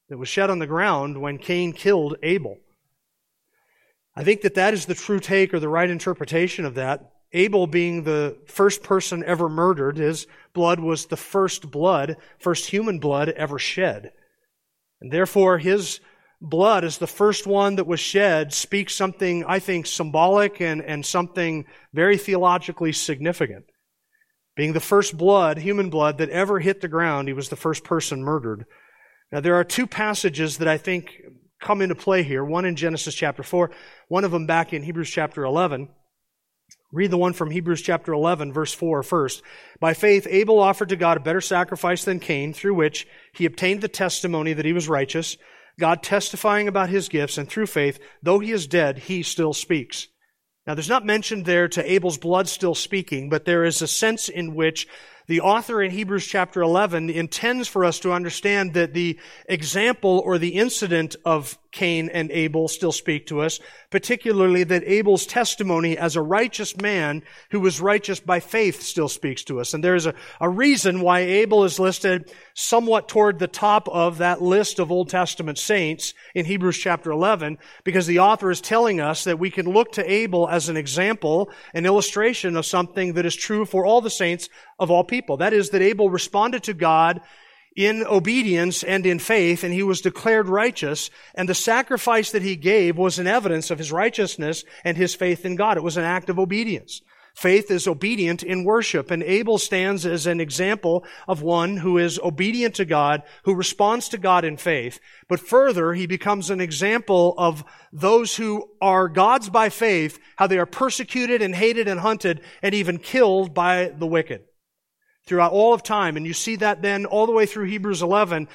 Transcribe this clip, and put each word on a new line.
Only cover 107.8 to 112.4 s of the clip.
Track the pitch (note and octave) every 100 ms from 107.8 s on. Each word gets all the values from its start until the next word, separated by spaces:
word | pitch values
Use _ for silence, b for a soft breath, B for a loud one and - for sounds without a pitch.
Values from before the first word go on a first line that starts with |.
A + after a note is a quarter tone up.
| B
those | D3 F#3 A3+ A3+ -
who | A3 G#3 - -
are | F#3+ F#3 F3+
God's | D#3 G3+ C4 G#3
by | A3+ A3
faith, | - A3+ F3+ D#3 - b b
how | G3
they | F#3+
are | F3
persecuted | - C4 - B3 B3+ B3 A#3+
and | G3
hated | F3+ A3+ A#3 G3+
and | F3+
hunted | G3+ G#3+ F#3 D#3+